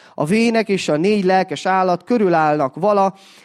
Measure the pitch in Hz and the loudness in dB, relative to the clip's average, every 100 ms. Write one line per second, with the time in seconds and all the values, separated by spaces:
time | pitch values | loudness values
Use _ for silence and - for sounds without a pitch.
0 | - - 151 214 233 226 208 190 - 151 | -14 -6 -2 0 2 0 0 -2 -2 0
1 | 190 214 185 190 180 143 190 190 185 175 | 0 0 2 0 0 -4 -2 0 0 -2
2 | - 240 190 165 151 151 135 160 208 202 | -2 0 2 2 2 0 -2 -2 0 2
3 | 196 190 - - | 0 -4 -18 -20